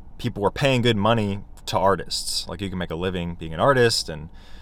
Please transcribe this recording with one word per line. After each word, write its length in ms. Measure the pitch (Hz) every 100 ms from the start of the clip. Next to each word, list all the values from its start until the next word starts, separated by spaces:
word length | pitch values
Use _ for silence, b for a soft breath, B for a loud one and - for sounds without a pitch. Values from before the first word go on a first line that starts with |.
| - -
people 260 | 120 101
were 80 | 101
paying 300 | - 139 127
good 160 | 117 107
money 420 | 101 117 101 101 - - -
to 120 | 104
artists. 640 | 95 92 - - - - -
Like, 100 | 90
you 80 | 98
can 100 | 90
make 140 | 87
a 40 | 82
living 400 | 92 90 85 85
being 180 | 82
an 80 | 80
artist, 480 | 117 131 120 - -
and 200 | 78 80 - B B